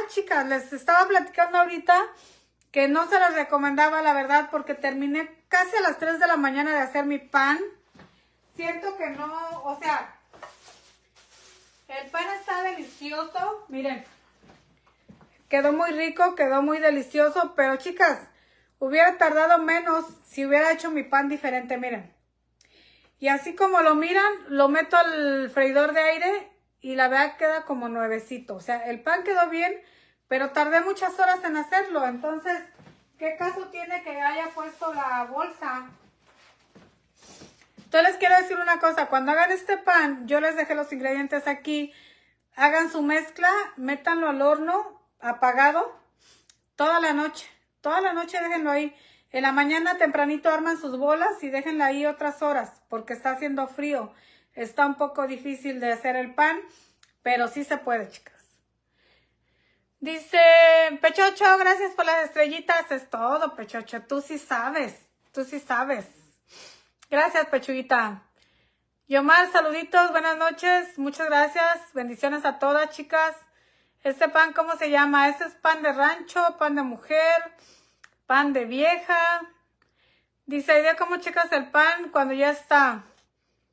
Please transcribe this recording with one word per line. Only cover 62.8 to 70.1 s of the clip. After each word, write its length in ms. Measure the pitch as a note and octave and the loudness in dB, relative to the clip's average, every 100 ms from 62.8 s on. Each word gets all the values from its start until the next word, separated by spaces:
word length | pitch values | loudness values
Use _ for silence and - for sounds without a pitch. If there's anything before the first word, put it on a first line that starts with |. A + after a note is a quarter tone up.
| E4 | 0
Es 200 | C4+ C4 | -6 -6
todo, 440 | A3+ A#3 D4+ D#4+ - | -6 -2 -2 -4 -6
Pechocho. 460 | G#3+ A#3 A3 A#3 | -12 -12 -12 -14
Tú 200 | - C#4 | -8 -8
sí 160 | C#4+ D4+ | -6 -10
sabes. 580 | - A#3+ A#3+ D#4 A3+ - _ _ _ | -6 -6 -4 -4 -6 -10 _ _ _
Tú 120 | - | -12
sí 160 | C4 - | -10 -10
sabes. 460 | - A#3+ C4+ B3 F#3+ - - _ _ - - - _ _ _ | -6 -4 -4 -6 -10 -20 -20 _ _ -20 -20 -20 _ _ _
Gracias, 360 | C#4+ D#4+ D#4+ D#4 | 0 2 0 0
Pechuguita. 760 | C4+ C4 C4 B3+ B3 A3 G3 - _ _ _ _ _ _ _ - | -2 -4 -8 -2 -2 -2 -6 -18 _ _ _ _ _ _ _ -2
Yomar, 440 | C#4 C#4+ E4 F4+ | 0 6 6 6
saluditos. 600 | F4+ D#4 D#4 E4 F4+ F4 | 2 0 -2 0 2 4